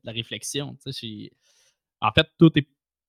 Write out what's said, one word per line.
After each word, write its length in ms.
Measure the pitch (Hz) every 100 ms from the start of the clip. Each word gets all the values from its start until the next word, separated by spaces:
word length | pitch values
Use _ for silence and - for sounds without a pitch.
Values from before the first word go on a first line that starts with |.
la 80 | 120
réflexion. 640 | 113 113 104 - 139 139 131
Tu 80 | -
sais, 60 | 131 117
j'ai, 260 | 107 - _ _ _ _ _ _ -
en 120 | 110
fait, 140 | - 156 -
tout 180 | 165 156
est 100 | - _ _ _